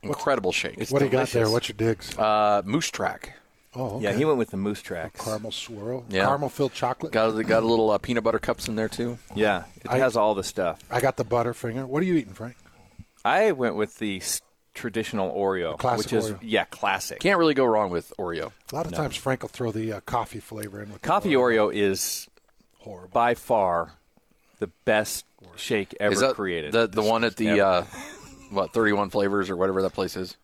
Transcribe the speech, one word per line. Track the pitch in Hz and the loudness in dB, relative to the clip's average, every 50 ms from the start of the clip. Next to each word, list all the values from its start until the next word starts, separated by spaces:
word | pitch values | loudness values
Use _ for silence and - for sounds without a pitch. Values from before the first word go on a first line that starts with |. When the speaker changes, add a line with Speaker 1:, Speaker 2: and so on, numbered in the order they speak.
| - | -4
Speaker 1:
incredible | 104 143 - - - 139 123 101 90 87 | -6 -6 -2 0 0 0 2 0 0 -2
shake. | - - - - - | -2 -4 -6 -6 -8
Speaker 2:
It's | 110 - 127 | -6 -2 2
Speaker 3:
What | 139 | 2
do | 139 | 2
you | 131 | 4
got | 113 127 127 127 | 2 2 0 2
there? | - 120 113 | 0 2 2
Speaker 2:
delicious. | 107 110 | 4 2
Speaker 3:
What's | 120 - - | 0 0 -2
your | 107 | -6
digs? | - 110 117 113 95 - - - - | -2 0 0 0 -2 -4 -14 -2 0
Speaker 1:
Uh, | 110 107 107 107 107 104 104 101 92 | 2 2 4 4 4 4 4 2 0
Moose | 95 107 156 160 - | 0 -2 -2 -2 -2
Track. | - - 101 92 - - - - - - _ _ _ _ _ _ _ 127 | -4 -2 -4 -4 -4 -6 -14 -16 -18 -20 _ _ _ _ _ _ _ -8
Speaker 3:
Oh, | 131 117 101 | -6 -6 -6
okay. | 123 110 | -4 -2
Speaker 2:
Yeah, | 101 98 | -2 0
he | 107 143 | 2 2
went | 156 151 127 | 2 2 0
with | 113 - | 0 -4
the | - | -4
Moose | 95 98 104 104 - | -4 -4 -4 -4 -6
Tracks. | - - 98 85 80 82 - - - | -8 -10 -8 -8 -8 -10 -10 -8 -6
Speaker 3:
Caramel | 113 110 107 107 113 104 | -6 -6 -6 -6 -10 -10
swirl? | - - - 117 104 101 117 123 131 120 113 | -10 -12 -12 -12 -10 -8 -8 -8 -8 -8 -4
Speaker 1:
Yeah. | 101 95 98 | 0 2 2
Speaker 3:
Caramel | 113 139 143 147 127 | 2 2 2 0 -4
filled | - - 143 127 - | -2 -2 -2 -2 -2
chocolate? | - - 123 127 - - 117 - | -2 -2 -2 -2 -2 -6 -2 2
Speaker 1:
Got, | 113 110 113 110 107 113 | 2 4 4 2 2 2
got | 107 110 113 113 | 4 4 4 4
a | |
little, | 113 117 113 110 110 | 4 4 4 4 4
uh, | 107 98 | 2 2
peanut | - - 123 117 107 | 0 0 -2 0 2
butter | 113 113 107 | 2 0 0
cups | - - 117 - - - | 0 -2 -4 -4 -4 -6
in | 113 | -4
there, | 107 110 110 | -2 -2 -4
too. | - - 120 120 120 117 - - - | -4 -4 -6 -6 -6 -10 -14 -12 -2
Speaker 2:
Yeah, | - 107 107 101 90 87 - - - - | 0 2 2 2 0 -2 -8 -20 -16 -6
it | - | -2
Speaker 3:
I, | 123 127 | 0 2
Speaker 2:
has | 135 131 113 | 2 2 4
all | 117 104 107 107 | 4 2 4 2
the | 98 92 | 2 -2
stuff. | - - - 92 85 80 - - - | -4 -2 -2 -2 -2 -2 -4 -10 -4
Speaker 3:
I | - 127 | -2 0
got | 131 135 131 - | 2 0 0 0
the | 127 | -4
Butterfinger. | 110 123 120 117 120 117 - - 120 113 127 135 | 0 0 0 0 0 -4 -6 -8 -6 -6 -6 -8
What | 127 131 151 175 | -4 -2 -2 0
are | |
you | 185 180 | 2 2
eating, | 160 123 98 95 | 0 0 -2 -10
Frank? | 90 110 120 123 - - - - _ - - _ _ - _ _ _ _ | -12 -14 -14 -14 -18 -20 -20 -20 _ -20 -20 _ _ -20 _ _ _ _
Speaker 2:
I | 107 131 180 214 220 180 | 2 2 4 4 2 2
went | 131 127 117 82 | 2 0 -2 0
with | 90 107 101 - - | 0 -4 -4 -4 -6
the | 117 104 98 | -6 -4 -4
s-, | 95 - - - - _ _ _ _ _ _ _ | -4 -6 -6 -6 -6 _ _ _ _ _ _ _
traditional | - - 123 95 113 110 - - 107 95 90 - | -10 -10 -6 -4 -4 -4 -4 -2 -2 -2 -2 0
Oreo, | 92 101 98 95 92 87 82 76 | 0 0 0 0 0 -2 -4 -4
Speaker 3:
The | |
classic | 76 - 127 120 110 107 | -2 0 0 0 0 -2
Speaker 2:
which | - 127 | 0 0
is, | 113 104 110 | 0 0 0
Speaker 3:
Oreo. | 104 92 | -6 -8
Speaker 2:
yeah, | 104 113 107 101 85 | -6 0 0 0 0
classic. | - - - - 101 98 95 - - - - | 0 -6 -4 0 0 0 0 -2 -6 -10 -2
Speaker 1:
Can't | - 175 202 180 | 0 0 2 4
really | 165 160 147 | 4 4 4
go | 131 135 | 4 4
wrong | 120 110 107 107 95 | 4 4 4 2 2
with | 87 85 80 - - - | 0 -4 -4 -6 -10 -8
Oreo. | 98 87 85 80 80 - - _ _ - - | -6 -6 -4 -6 -6 -8 -10 _ _ -10 -6
Speaker 3:
A | |
lot | 139 165 | -6 -6
of | 160 - | -4 -4
Speaker 2:
No. | - | -4
Speaker 3:
times | 151 131 - | -4 -4 -4
Frank | - - 135 131 123 - | -4 -2 -2 -2 -2 -4
will | 110 | -12
throw | - - 127 117 107 | -8 -6 -4 -4 -4
the, | 110 110 113 107 | -4 -4 -4 -6
uh, | 98 | -8
coffee | - - - 120 113 - - 107 | -8 -4 -4 -4 -4 -4 -8 -16
flavor | - - 113 107 107 104 95 101 104 | -14 -12 -12 -10 -10 -10 -10 -12 -14
in | 104 | -14
with | 101 98 - | -16 -10 -2
the | - | 0
Speaker 2:
Coffee | 165 202 202 208 151 | 0 0 2 4 4
Speaker 3:
Oreo. | 131 123 123 117 110 107 104 | 6 6 6 6 6 4 4
Speaker 2:
Oreo | - | 2
is | 104 101 98 95 92 - - - - - - _ _ _ _ _ _ _ _ _ _ | 2 2 2 2 0 -2 -4 -6 -8 -10 -14 _ _ _ _ _ _ _ _ _ _
Speaker 3:
Horrible. | - 107 101 90 90 92 - | -18 -16 -16 -16 -18 -2 2
Speaker 2:
by | - 117 120 120 | 2 4 4 2
far | - - - 127 110 98 92 87 85 82 80 - _ _ _ _ _ _ _ _ _ _ _ _ _ | 0 0 2 2 4 4 4 2 2 0 -2 -8 _ _ _ _ _ _ _ _ _ _ _ _ _
the | 107 90 _ _ _ | -8 -8 _ _ _
best | - 110 107 107 - - - - _ _ _ - - - | 2 2 2 2 0 -4 -10 -10 _ _ _ -20 -20 -16
shake | - - - 123 107 98 - - - | -14 -4 -2 0 0 -2 -4 -6 -2
ever | 101 104 104 | 2 2 4
Speaker 1:
Is | 95 | 4
that | 123 135 131 | 2 2 0
Speaker 2:
created. | - 104 95 87 82 76 73 90 | 0 -2 -2 -2 -2 -4 0 2
Speaker 1:
the, | 113 117 | 2 2
the | 107 90 110 107 | 2 2 0 2
one | 107 110 113 117 | 2 2 4 2
at | 113 104 | 0 0
the, | - 113 107 | 0 0 2
Speaker 2:
Ever. | 104 101 98 | 4 4 6
Speaker 1:
uh, | 98 92 87 85 - - - - - - - - - - - - - | 6 4 4 2 -2 -10 -14 -14 -14 -16 -18 -20 -20 -20 -20 -18 -6
what, | 101 98 95 - - | -2 -2 -2 0 2
thirty-one | 117 113 104 104 101 104 98 | 2 4 4 4 2 0 0
Flavors | - 104 101 101 98 101 95 90 | 0 0 0 2 2 0 0 -2
or | 95 | 0
whatever | 87 95 95 95 95 95 | 0 2 2 2 2 0
that | 92 - | 0 0
place | - 95 92 - | -2 -4 -4 -4
is? | 98 92 90 - _ | -8 -8 -10 -12 _